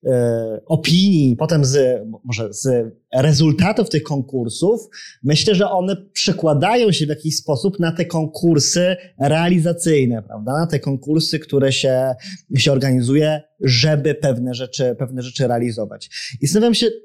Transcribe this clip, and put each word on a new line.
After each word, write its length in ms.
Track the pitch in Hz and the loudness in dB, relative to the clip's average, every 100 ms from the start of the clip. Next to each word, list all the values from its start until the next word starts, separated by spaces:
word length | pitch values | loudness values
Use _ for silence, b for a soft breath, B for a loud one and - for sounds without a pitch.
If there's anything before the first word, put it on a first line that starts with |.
| - | 0
e, 560 | 127 120 117 113 107 - | 0 2 0 -4 -8 -4
opinii, 680 | 160 165 165 196 175 135 117 | -2 2 2 4 4 4 2
potem 300 | 156 160 135 | 0 2 2
z, 380 | 143 131 123 110 113 127 | 2 2 0 -4 -14 -10
może 280 | 113 110 | -8 -8
z 400 | 101 135 123 113 - _ | -6 -2 0 -2 -10 _
rezultatów 760 | 127 139 143 160 147 180 220 220 | 0 2 4 4 4 2 2 0
tych 140 | 156 | -2
konkursów, 800 | - 143 127 131 117 - 175 226 - B B B | -2 -6 -4 -4 -6 -2 0 0 -4 B B B
myślę, 320 | 131 151 - 190 | 0 2 2 2
że 140 | 202 | 2
one 260 | 185 185 196 - | 0 -2 -4 -8
przekładają 760 | - - - 165 143 175 240 226 | -6 -2 0 2 2 2 2 2
się 140 | 160 151 | 2 -2
w 40 | |
jakiś 280 | 151 160 151 | -4 -6 -6
sposób 420 | - 143 202 190 | -4 -2 -2 -2
na 120 | 170 | -4
te 140 | 170 170 | -2 -4
konkursy 920 | 170 156 - 170 156 139 170 180 180 B _ | -4 -4 -2 2 2 2 0 0 -2 B _
realizacyjne, 1040 | 143 156 170 180 160 170 - 156 127 117 | 0 2 2 2 2 0 2 2 2 -2
prawda? 280 | 104 110 107 139 | -8 -12 -6 -2
Na 80 | 165 | -2
te 120 | 147 | -2
konkursy, 600 | - 139 135 156 151 156 | -4 -6 -2 -2 0 -4
które 320 | - 139 135 | -2 0 2
się, 440 | 131 139 127 131 127 190 190 _ 135 | 2 0 0 0 -4 -10 -20 _ 0
się 140 | 151 | 2
organizuje, 720 | 139 135 131 120 143 151 151 - _ | 2 2 0 2 2 2 -2 -6 _
żeby 560 | 135 120 151 151 143 143 | 0 2 2 2 0 -2
pewne 380 | 151 120 123 | -2 -2 -4
rzeczy, 420 | 123 127 - 127 117 | -6 -10 -4 -2 -2
pewne 220 | 127 127 | -6 -8
rzeczy 260 | 123 123 127 | -10 -4 -2
realizować. 640 | 120 120 113 104 104 - B B 127 | 0 -2 -4 -8 -12 -16 B B -6
I 60 | 139 | 0
zastanawiam 260 | 202 233 | 2 2
się 140 | 220 233 - | 2 0 -2